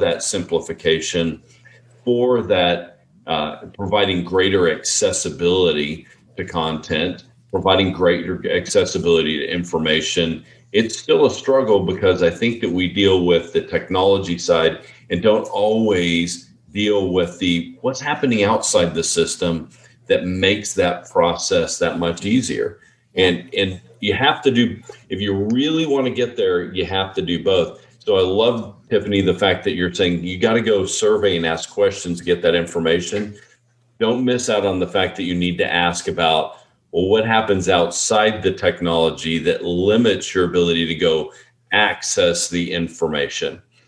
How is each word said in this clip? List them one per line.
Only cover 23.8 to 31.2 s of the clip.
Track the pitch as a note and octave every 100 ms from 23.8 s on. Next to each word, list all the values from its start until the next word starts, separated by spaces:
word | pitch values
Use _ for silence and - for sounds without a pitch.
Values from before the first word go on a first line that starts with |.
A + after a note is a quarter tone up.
| - -
you | G2+
have | G2 C#3 D#3
to | C#3
do, | A#2+ A#2+ - - - -
if | F#2
you | G2+ G2 G#2
really | A#2+ D3 D#3+ D#3+
want | C#3 B2+
to |
get | A#2 A#2+ -
there, | F#2+ F2+ F2
you | F2+ E2+
have | F#2+ F#2+ -
to |
do | E2+ E2+
both. | F#2 F#2 E2 - - _
So | - G2
I |
love, | F#2 G2 A#2 A#2 G#2 - -
Tiffany, | G#2+ G2+ G2+
the | F2+
fact | F2+ G2 F2
that | G2 E2+
you're | F2+
saying | - F2+ F2 F2
you | F#2
gotta | A2+ A#2
go | A2 G2+ F#2+
survey | - G#2+ G#2+